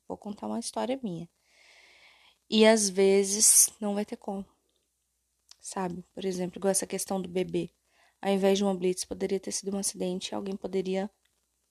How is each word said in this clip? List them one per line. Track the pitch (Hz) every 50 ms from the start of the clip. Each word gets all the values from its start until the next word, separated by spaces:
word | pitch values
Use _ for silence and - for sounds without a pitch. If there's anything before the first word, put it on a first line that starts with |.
| _
Vou | - - -
contar | - 208 202 - 214
uma | 208 214 226
história | 233 - - 226 220 226 269 269
minha. | 254 196 170 165 170 - _ _ _ _ _ _ _ _ _ - - _ _ _ _ - _ _ _ _ _ _ _ _
E | 214 214 214
às | 220 226 220 208 196
vezes | 180 190 190 196 196 202 196 190 202 214 214 - - - - - - _
não | 214 202 202
vai | 202 208
ter | - 240
como, | - - 214 196 196 196 - _ _ _ _ _ _ _ _ _ _ _ _ _ _ _ _ _ _ _ _ - _
sabe? | - - - 196 185 175 175 180 - _ _
Por | - 190
exemplo, | 190 180 180 180 175 - 175
igual | - 196
essa | 190 - -
questão | - 196 185 - - 196 190
do | 180 180
bebê. | 175 185 180 170 170 175 165 - _ _ _ _ _ _ _ _ _ _
Ao | - 196
invés | 196 190 196 196 196 196
de | 202
uma | 196 190
blitz, | 180 180 185 185 - -
poderia | - 190 185 190 190 196 190
ter | - 202
sido | 202 - - 196 202
um | 196
acidente | 196 - - 185 190 180 180 190 - -
e | 214
alguém | 208 202 196 190
poderia | - - 185 185 190 180 185 185 190 196 214 - _ _ _ _ _ _ _ _ _ _ _